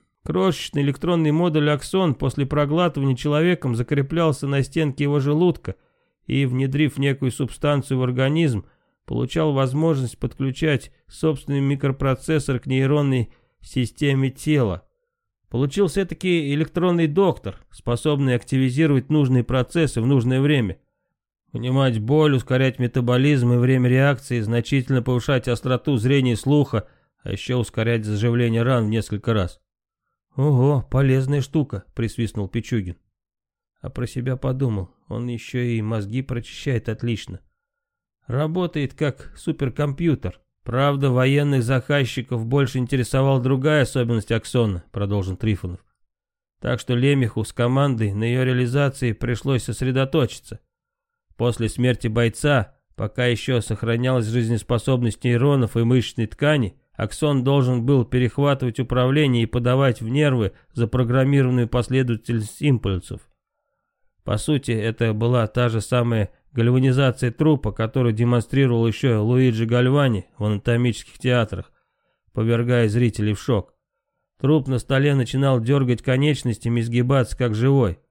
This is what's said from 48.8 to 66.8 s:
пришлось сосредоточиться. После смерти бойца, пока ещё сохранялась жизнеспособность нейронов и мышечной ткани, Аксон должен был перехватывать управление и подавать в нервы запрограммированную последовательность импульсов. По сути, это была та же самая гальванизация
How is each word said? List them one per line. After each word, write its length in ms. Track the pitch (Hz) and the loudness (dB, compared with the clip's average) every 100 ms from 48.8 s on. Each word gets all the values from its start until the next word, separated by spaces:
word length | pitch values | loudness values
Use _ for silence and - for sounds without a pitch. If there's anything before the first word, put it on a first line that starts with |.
| 143 - 123 | -2 -2 -4
пришлось 500 | 110 120 117 135 127 | -4 -4 -4 -2 -2
сосредоточиться. 1000 | - 110 131 131 135 165 123 - - 110 _ _ _ _ _ _ _ - | -4 -4 -2 0 0 0 0 -4 -16 -20 _ _ _ _ _ _ _ -4
После 300 | 120 113 110 | -4 -2 -4
смерти 400 | - 123 120 117 | 0 0 0 -2
бойца, 680 | 110 117 - 147 139 104 _ _ - | 0 -2 0 0 0 0 _ _ -8
пока 300 | 104 - 123 | -8 -2 -2
ещё 340 | 117 - 127 | -2 -2 -2
сохранялась 640 | - 110 113 117 127 131 110 | -2 -4 -2 0 0 0 0
жизнеспособность 960 | 120 113 117 - 117 - 127 120 - | 0 0 -2 0 -2 0 0 0 -2
нейронов 540 | 123 120 139 139 120 113 | 0 2 4 2 0 0
и 80 | |
мышечной 420 | 117 127 110 - 110 | 2 2 0 -4 -6
ткани, 500 | - 147 151 104 - _ | -2 0 2 0 -6 _
Аксон 500 | - 107 - 151 139 | -8 -8 -2 0 2
должен 420 | 127 143 127 123 117 | 2 2 2 0 2
был 180 | 139 | 2
перехватывать 760 | 117 127 120 - 143 139 127 113 | 2 0 0 0 0 0 -2 -4
управление 640 | 120 127 127 143 147 120 | -2 0 2 2 2 2
и 20 | 113 | 0
подавать 560 | 127 120 131 139 120 | 0 0 2 2 0
в 60 | 113 | -2
нервы 440 | 135 147 127 98 - _ | 0 2 2 0 -4 _
запрограммированную 960 | - 117 127 120 127 131 143 127 123 117 | -4 0 0 2 2 4 4 4 2 0
последовательность 920 | 123 117 131 123 113 - 117 104 - | -2 0 0 0 -2 -2 -4 -4 -2
импульсов. 600 | 147 123 104 92 - 90 - _ _ _ _ _ _ _ _ _ | 0 2 0 -4 -6 -14 -16 _ _ _ _ _ _ _ _ _
По 120 | - 107 | -4 -4
сути, 360 | - 147 - | 0 0 0
это 420 | 110 110 113 113 | -2 -2 0 -2
была 320 | 107 117 123 110 | 0 0 2 0
та 220 | - 123 | 0 0
же 120 | 113 | -2
самая 500 | 101 123 117 113 98 - _ | -2 0 0 0 -2 -6 _
гальванизация 800 | 123 117 127 | 0 2 4